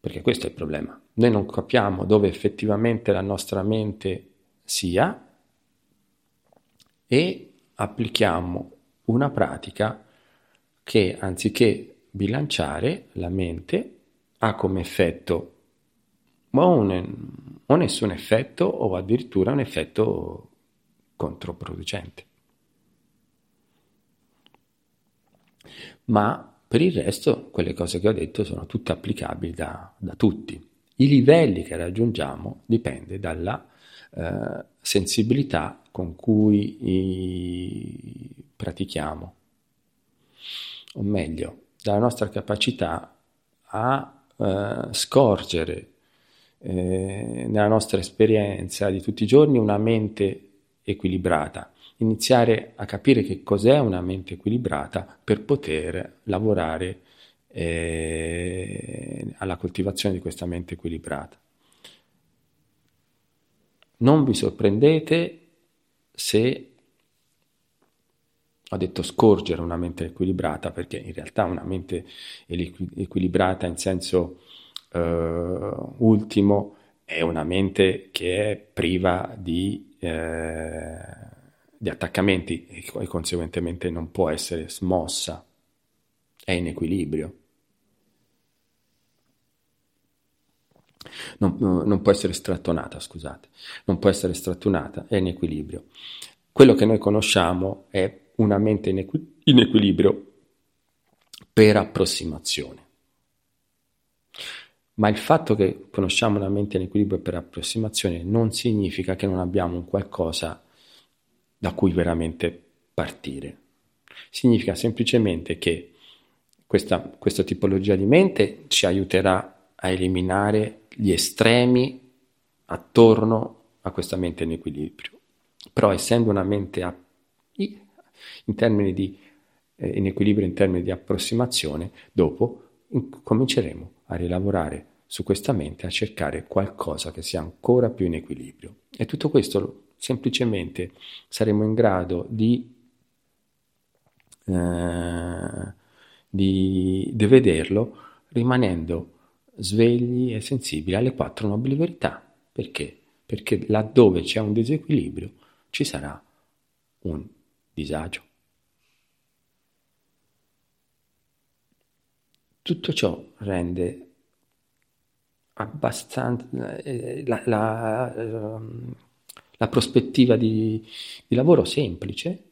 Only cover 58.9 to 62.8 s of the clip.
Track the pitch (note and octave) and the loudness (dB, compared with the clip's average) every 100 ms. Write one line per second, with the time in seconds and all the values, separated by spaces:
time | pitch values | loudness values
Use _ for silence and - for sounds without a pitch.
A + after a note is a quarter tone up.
58.9 | - - - - - F#2+ F2 F2+ - F#2+ | -12 -12 -10 -12 -8 -8 -6 -6 -4 -4
59.9 | F#2+ G2+ F#2 F2 - F2 F2 E2+ E2+ E2 | -2 -2 -2 -8 -8 -8 -8 -10 -10 -10
60.9 | E2 D#2+ C#2+ C#2+ _ _ _ _ _ - | -10 -8 -10 -10 _ _ _ _ _ -20
61.9 | _ _ _ _ _ _ _ _ _ | _ _ _ _ _ _ _ _ _